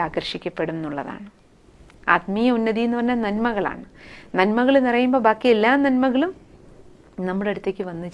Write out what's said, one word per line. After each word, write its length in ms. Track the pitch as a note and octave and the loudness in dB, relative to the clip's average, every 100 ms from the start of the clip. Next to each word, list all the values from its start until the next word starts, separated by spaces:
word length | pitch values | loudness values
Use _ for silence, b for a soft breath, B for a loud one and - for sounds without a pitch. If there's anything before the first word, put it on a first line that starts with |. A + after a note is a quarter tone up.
| D#3+ | 0
ആകർഷിക്കപ്പെടും 680 | E3 - D#3+ F3 E3 D#3+ D#3+ | -4 -6 -8 -8 -6 -4 -4
എന്നുള്ളതാണ്. 500 | D#3 C#3+ C3 - G3+ - _ _ _ - - - - | -6 -8 -10 -12 -16 -20 _ _ _ -20 -20 -6 0
ആത്മീയ 340 | E3+ F3+ G3+ B3 A#3+ | 2 2 0 2 2
ഉന്നതി 260 | A3+ A3 A#3 | 0 0 0
എന്ന് 100 | A#3+ | 0
പറഞ്ഞാൽ 200 | A#3 B3 G#3 | 0 0 -2
നന്മകളാണ്. 580 | G#3 A#3 G#3 E3+ - - B B B B F3+ | -2 -2 0 -2 -6 -14 B B B B 0
നന്മകൾ 360 | G3 A3+ B3+ C#4 B3+ | 2 2 4 4 4
നിറയുമ്പോൾ 360 | A#3+ B3+ C4 A3 | 2 2 2 2
ബാക്കി 220 | A3 B3+ | 2 2
എല്ലാ 160 | A3 G#3+ C#4 | 4 4 4
നന്മകളും 480 | C#4 B3+ C4 B3 E4+ F#4+ - - - - - - - - F#3 | 2 2 2 0 -2 -6 -18 -20 -20 -20 -20 -20 -18 -8 -6
നമ്മുടെ 220 | F#3+ G#3 | -4 -4
അടുത്തേക്ക് 340 | G3+ G3+ G3 F#3 | -4 -4 -6 -8
വന്നു 200 | E3+ F3 | -10 -10